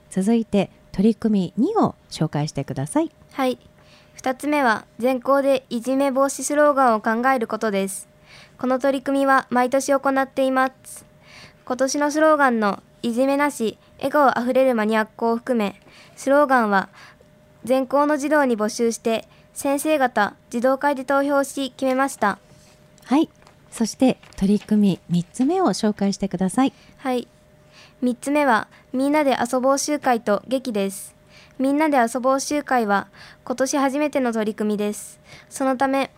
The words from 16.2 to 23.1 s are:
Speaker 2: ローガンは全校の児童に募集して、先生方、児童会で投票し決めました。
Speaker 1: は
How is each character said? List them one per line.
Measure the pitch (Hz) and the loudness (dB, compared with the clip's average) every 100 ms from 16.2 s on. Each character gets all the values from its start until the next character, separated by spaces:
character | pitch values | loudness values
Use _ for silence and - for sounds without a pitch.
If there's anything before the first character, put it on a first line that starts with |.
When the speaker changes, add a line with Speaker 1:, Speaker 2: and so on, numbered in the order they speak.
| - | 0
Speaker 2:
ロ | 277 | 2
ー | 285 | 4
ガ | 262 | 2
ン | 214 | 2
は | 196 - - - - _ _ _ _ | 0 -2 -10 -20 -20 _ _ _ _
全 | 214 262 254 | -2 -2 0
校 | 277 294 | 0 2
の | 302 | 0
児 | 285 | 0
童 | 302 269 | 2 2
に | 226 | 0
募 | 214 | -2
集 | 226 233 | -2 -2
し | 220 | -2
て、 | 226 226 - _ _ | -4 -4 -6 _ _
先 | - 285 277 | -8 -4 -2
生 | 311 311 | 0 0
方、 | 254 226 202 - _ | 0 0 -2 -4 _
児 | 240 | -2
童 | 254 269 | 0 0
会 | 285 | 0
で | 269 | -2
投 | 262 277 | -2 0
票 | 277 277 | 2 0
し | 277 - 262 | -2 -6 -8
決 | - | -4
め | 262 | -2
ま | 254 277 | 0 -2
し | - | -2
た。 | 208 - _ - - _ _ _ | -2 -2 _ -20 -20 _ _ _
Speaker 1:
は | - | -2